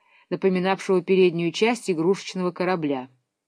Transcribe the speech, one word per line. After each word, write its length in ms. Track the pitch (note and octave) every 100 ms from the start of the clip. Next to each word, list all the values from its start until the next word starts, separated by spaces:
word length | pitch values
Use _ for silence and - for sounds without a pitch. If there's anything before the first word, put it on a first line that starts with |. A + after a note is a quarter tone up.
| _ _ -
напоминавшего 720 | F3 F#3+ F#3 F#3 F#3+ - F#3
переднюю 480 | F3+ F#3+ F3+ E3 E3+
часть 400 | - A3 A#3+ -
игрушечного 600 | D#3+ E3+ F#3+ - F#3 F3+
корабля. 580 | F3 F3+ F#3 D3+ C3+ C3 _ _ _